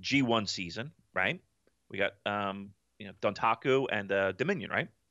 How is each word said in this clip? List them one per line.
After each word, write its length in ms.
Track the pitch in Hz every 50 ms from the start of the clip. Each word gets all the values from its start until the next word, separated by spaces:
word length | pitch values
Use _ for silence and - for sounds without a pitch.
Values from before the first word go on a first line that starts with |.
G 200 | 92 - 131 139
one 240 | 135 117 117 113 104
season, 460 | 92 - 101 92 85 85 107 120 156 - _ _ _ -
right? 280 | 92 92 107 165 190 - _ _ _ _ _ _ _ _ -
We 80 | -
got, 160 | 98 98 - - _ -
um, 440 | 104 104 104 101 98 98 101 98 101 - _ _ _ _ -
you 80 | 107
know, 60 | 98 92 -
Dontaku 680 | - 107 98 - - 113 113 - - 139 131 135 135 -
and, 200 | - 107 101 98
uh, 220 | 98 98 98 95 95
Dominion, 360 | - 131 175 202 147 95 -
right? 200 | - 107 - 117 _ _ _ _